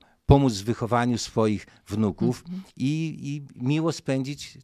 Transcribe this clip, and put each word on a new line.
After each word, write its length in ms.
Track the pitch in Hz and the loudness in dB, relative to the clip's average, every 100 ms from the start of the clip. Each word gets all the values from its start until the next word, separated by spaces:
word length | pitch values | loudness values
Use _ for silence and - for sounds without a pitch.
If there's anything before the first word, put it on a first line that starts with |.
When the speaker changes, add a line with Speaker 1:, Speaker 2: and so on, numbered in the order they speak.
| _ _ - | _ _ 6
Speaker 1:
pomóc 260 | 139 139 | 6 6
w 100 | 104 | 0
wychowaniu 540 | 104 110 110 120 123 117 | -4 -4 -2 0 0 -2
swoich 500 | - - 110 101 - - - | -2 0 0 0 -8 -20 -6
wnuków 560 | 104 196 - 175 - 170 | 0 0 0 -2 -2 -8
Speaker 2:
Mhm. 180 | 185 190 - | -12 -12 -6
Speaker 1:
i, 400 | 131 156 160 - | -2 -2 -4 -8
i 420 | 139 147 139 - 127 | -10 -10 -12 -6 -2
miło 260 | 151 165 | 0 0
spędzić 640 | - - 135 131 143 - - | -2 -4 -4 -4 -10 -14 -20